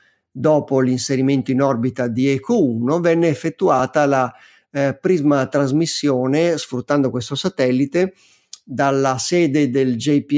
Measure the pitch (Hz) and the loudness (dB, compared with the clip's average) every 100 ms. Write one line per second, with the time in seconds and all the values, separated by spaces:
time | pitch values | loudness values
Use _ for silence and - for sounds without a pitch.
0 | _ _ _ 135 151 151 143 135 127 127 | _ _ _ -2 2 2 2 0 0 -2
1 | - 131 135 139 131 131 139 120 127 120 | -2 0 2 0 0 0 2 0 -2 -2
2 | 123 117 135 135 - 240 139 113 120 170 | -4 0 0 0 0 0 2 0 -2 0
3 | 170 165 170 143 165 - 185 131 127 151 | 2 2 2 0 -6 -2 0 0 0 0
4 | 143 135 123 - - _ _ 143 139 131 | 2 2 0 -6 -20 _ _ -2 -2 -2
5 | 190 180 147 143 127 143 139 147 165 - | 0 2 2 2 0 0 0 0 -2 -2
6 | 143 127 131 147 170 151 - 127 - 147 | -2 0 0 0 0 -2 -6 -8 -2 0
7 | 131 123 117 139 185 - 127 127 139 175 | 0 -2 -6 -6 -6 -2 0 0 0 0
8 | 185 - _ _ _ - - 131 139 135 | -2 -4 _ _ _ -20 -10 -2 0 2
9 | 135 123 - 175 160 147 139 135 131 117 | 0 -2 -2 0 2 2 0 0 0 0
10 | 143 143 - | 0 0 0